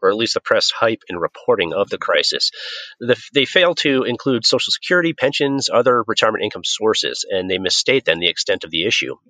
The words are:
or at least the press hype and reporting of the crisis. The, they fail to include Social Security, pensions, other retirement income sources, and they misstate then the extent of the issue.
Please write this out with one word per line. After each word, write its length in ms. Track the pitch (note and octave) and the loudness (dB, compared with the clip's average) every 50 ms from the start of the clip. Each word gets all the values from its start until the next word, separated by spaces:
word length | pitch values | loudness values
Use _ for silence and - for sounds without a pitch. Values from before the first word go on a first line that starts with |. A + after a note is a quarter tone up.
or 100 | - F#2 | 0 2
at 60 | G2+ | 2
least 180 | A2 A2+ A2 - | 2 0 -2 -2
the 60 | - | -4
press 300 | - - A2+ G#2 - - | 0 2 2 2 2 0
hype 320 | - - A#2+ A2+ A2+ - _ - | 0 0 0 0 0 -2 _ -8
and 120 | F#2+ F2 | -6 -4
reporting 520 | E2 - - - - - A#2+ G2+ F2+ E2 D#2 | -4 -4 -6 -4 -2 0 2 2 2 0 0
of 160 | F2+ G2+ - | -2 -2 -2
the 100 | - D#2 | -2 -4
crisis. 540 | - - F2 D2+ C#2+ - - - - - - - - - - - - - - _ | -2 0 2 2 2 0 0 0 -2 -2 -4 -6 -10 -12 -12 -12 -14 -16 -14 _
The, 200 | A#2+ A#2 B2 - - - - | -2 0 0 0 -2 -2 0
they 120 | C#3+ C3+ | 0 0
fail 280 | - - A3 F3 F3 E3 | 2 4 4 4 4 2
to 280 | - - D3+ C3+ C3 A#2 | 0 0 0 2 2 0
include 420 | A2 B2 A2 - C3+ C3 A#2+ A#2 | 0 -2 -2 0 0 0 2 2
Social 240 | - - B2 - - | 2 0 0 0 -2
Security, 420 | - - - - F#3 F3+ E3+ E3 D3 | -4 -6 -2 0 0 2 2 0 0
pensions, 560 | - B2+ C3+ C#3 - D3 C#3 C#3 C#3 A#2+ - - | 0 0 0 0 0 0 0 0 -2 -2 0 2
other 320 | A2+ B2 C3 B2 A#2+ A2 | 2 4 4 2 2 0
retirement 380 | - G#2+ - - A2 A2 - G2 | 0 0 2 2 2 2 0 -2
income 180 | G#2+ - F#2+ F2 | -4 -4 -6 -6
sources, 640 | - - - G#2+ A2 G#2+ - - - - - - - | -6 -4 0 0 0 0 0 -2 -4 -4 -6 -6 -4
and 220 | G2 F#2 F#2 F#2 | -2 -2 -2 -2
they 80 | F#2 F#2 | -2 -2
misstate 460 | F#2+ F2+ - - - - C3 C3+ - | 0 0 0 0 2 2 0 2 2
then 160 | - E2 E2 | 2 0 2
the 80 | F2 E2+ | 2 0
extent 340 | D#2+ - - - G2 F2+ - | 0 0 -2 -2 -2 -2 -4
of 80 | E2 | -4
the 160 | D#2+ E2 E2+ | -4 -2 0
issue. 300 | A2 - - - B1+ C2 - _ _ | 0 0 -2 -2 -4 -8 -12 _ _